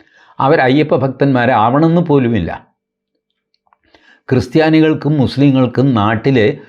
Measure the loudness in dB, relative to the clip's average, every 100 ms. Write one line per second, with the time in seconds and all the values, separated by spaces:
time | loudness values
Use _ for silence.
0 | _ _ _ -4 -2 0 2 0 0 -2
1 | -4 -2 -2 0 0 0 0 2 2 0
2 | 0 0 0 -2 -4 -8 _ _ _ _
3 | _ _ _ _ _ _ _ _ _ _
4 | _ _ -4 -2 -2 0 2 2 2 0
5 | -2 -2 -2 0 2 2 0 0 0 0
6 | 0 -2 0 0 0 -2